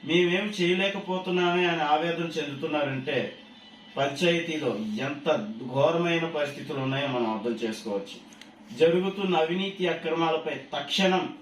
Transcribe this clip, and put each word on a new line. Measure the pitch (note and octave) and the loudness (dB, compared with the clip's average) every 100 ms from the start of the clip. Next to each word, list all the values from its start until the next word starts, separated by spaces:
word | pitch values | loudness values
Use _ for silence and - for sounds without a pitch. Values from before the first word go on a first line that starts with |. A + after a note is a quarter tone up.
మేమేం | C#3 E3+ F3 F#3 G#3 | 4 4 4 2 0
చేయలేకపోతున్నామే | G3 F3 F#3 G3 G3 E3+ F#3 F#3 F3+ F3 F3+ F3 | 0 2 4 2 -2 -4 -4 0 2 4 4 2
అని | E3 | 2
ఆవేదన | D3+ D3+ E3+ E3 | 2 2 2 -2
చెందుతున్నారంటే | E3 D#3 C#3+ C3+ D#3 D3+ C#3 C3+ D3 C3 G#2+ - - - - - - - | -4 -4 -6 -6 -2 -2 0 -2 -2 -2 -2 -8 -20 -20 -20 -20 -12 -2
పంచాయతీలో | C#3 C#3+ F3 E3+ E3 D#3 C#3 G#2+ | -2 2 2 2 0 -2 -2 -2
ఎంత | G#2+ A2 C3+ C#3+ - A2+ G#2+ A2+ B2+ | -4 -4 -4 -4 0 0 0 -8 -4
ఘోరమైన | B2+ D3+ E3+ E3+ E3 | 2 2 4 2 0
పరిస్థితులు | D#3+ D3+ C#3+ C3+ C3+ C#3+ | 0 -2 -4 -6 -8 -4
ఉన్నాయో | C3+ C3+ C#3 | -2 -2 -2
మనం | B2 A2+ | -2 -2
అర్థం | G#2+ A#2 | -2 -2
చేసుకోవచ్చు. | A2 A2+ G#2+ A2 G2+ - - - - - - - - | -2 -4 -6 -4 -6 -6 -16 -20 -20 -20 -20 -18 4
జరుగుతున్న | D#3+ F3+ F#3+ G3 G3 E3+ | 4 4 0 -2 2 2
అవినీతి | D#3+ F3+ G3 - F3+ | 2 0 -2 -2 -2
అక్రమాలపై | D#3+ D#3+ D#3+ E3 D#3 D#3+ C#3 - | -2 -2 0 2 0 -2 -6 -6
తక్షణం | D3 C#3 - F#3+ F#3 D3+ - | -8 -4 2 4 4 0 -8